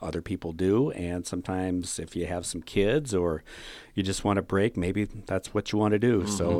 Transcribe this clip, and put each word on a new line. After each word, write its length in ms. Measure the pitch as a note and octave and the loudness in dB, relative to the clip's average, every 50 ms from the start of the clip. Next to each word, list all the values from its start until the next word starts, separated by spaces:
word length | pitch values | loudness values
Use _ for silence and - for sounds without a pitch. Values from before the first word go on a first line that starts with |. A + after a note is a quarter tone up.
Other 220 | - E2 D#2+ E2+ | -8 -6 -4 -4
people 300 | E2 - G2 F2 - E2+ | -4 -4 -6 -6 -6 -6
do, 380 | E2 E2 F#2 F#2+ G2+ A#2 C#3 D#3+ | -2 2 4 4 6 4 4 2
and 340 | - - F2 F2 F2 F2+ F2 | 0 -4 -4 -4 -4 -4 -6
sometimes 720 | - - F2+ - - F#2+ F#2 F#2 F#2 F2+ F2+ E2+ F2 - - | -6 -6 -6 -4 -4 -2 -2 -2 -2 -2 -2 -4 -4 -6 -8
if 180 | E2+ - - | -8 -6 -6
you 80 | F2+ E2+ | -4 -4
have 220 | D#2 F2 F2 F2 | -2 -4 -4 -6
some 160 | - - F2 | -6 -8 -8
kids 500 | - - - G2+ G2 G#2 B2+ D#3 D3 B2+ G#2 | -8 -2 0 2 4 4 4 2 0 0 0
or 300 | F2+ F2 E2+ D#2 D2+ - - - - - - - - - - - | 2 2 2 0 -2 -4 -10 -18 -16 -16 -16 -16 -18 -18 -6 -4
you 80 | G#2 | -2
just 220 | F#2+ F#2+ F#2+ - - | 0 0 -2 0 0
want 140 | G#2 G2+ G2 | 2 2 2
a 40 | |
break, 320 | - - G2 G2 G2+ A2+ - | 2 2 2 2 2 2 2
maybe 300 | F#2+ F2 F2+ F#2 G#2 G#2 | 0 0 0 0 0 -2
that's 480 | - - A2 - - F#2+ F#2+ - - | -4 -6 -10 -6 -4 -4 -4 -2 -2
what 180 | - G#2+ G2 - | -2 -2 -2 0
you 80 | - G#2+ | 2 2
wanna 200 | G#2+ G#2+ G#2 G#2 | 4 4 4 4
do. 280 | A#2+ B2 A#2+ G2 F2 | 4 4 4 4 2
So 220 | G#2 G#2 F#2 F2+ E2+ F2 | 0 0 0 2 2 2